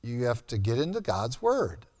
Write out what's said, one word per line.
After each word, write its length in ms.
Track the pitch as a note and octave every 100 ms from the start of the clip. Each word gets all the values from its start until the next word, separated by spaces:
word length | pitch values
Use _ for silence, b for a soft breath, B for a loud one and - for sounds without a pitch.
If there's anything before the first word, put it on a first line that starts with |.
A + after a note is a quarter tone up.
You 240 | A#2 A#2+ B2
have 200 | A#2+ -
to 120 | G#2+
get 200 | G2+ A#2
into 220 | D#3+ G#3
God's 420 | G3+ F#2+ A2+ B2+
Word. 440 | A3+ C4 G#2+ E2+ - _